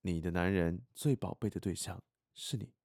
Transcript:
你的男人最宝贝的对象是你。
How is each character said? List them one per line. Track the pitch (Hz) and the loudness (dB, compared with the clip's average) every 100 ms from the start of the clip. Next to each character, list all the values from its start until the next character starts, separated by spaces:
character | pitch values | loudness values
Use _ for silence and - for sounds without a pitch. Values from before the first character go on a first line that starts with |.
你 | 92 85 | 0 0
的 | 82 | 0
男 | 85 90 | 2 4
人 | 95 85 90 - | 4 4 0 -6
最 | - 151 | -2 2
宝 | 131 85 | 2 0
贝 | 82 107 | -2 -2
的 | 107 | -2
对 | 101 | -4
象 | 85 - 90 _ _ _ | -4 -6 -8 _ _ _
是 | - - 120 | -14 -6 -6
你。 | - _ | -8 _